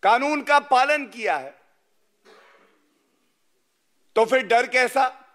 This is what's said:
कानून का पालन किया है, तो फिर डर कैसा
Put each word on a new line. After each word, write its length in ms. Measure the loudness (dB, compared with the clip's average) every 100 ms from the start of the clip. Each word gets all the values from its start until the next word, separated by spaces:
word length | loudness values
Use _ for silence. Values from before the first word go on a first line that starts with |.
कानून 380 | 2 0 0 -4
का 160 | 0 0
पालन 440 | 2 0 2 -2 -4
किया 300 | -10 -6 -6
है, 180 | -6 -20 _ _ _ _ _ _ _ -20 _ _ _ _ _ _ _ _ _ _ _ _ _ _ _ _ _ 0
तो 100 | 2
फिर 200 | 0 2
डर 200 | 0 2
कैसा 400 | 0 0 0 -2 -4 -20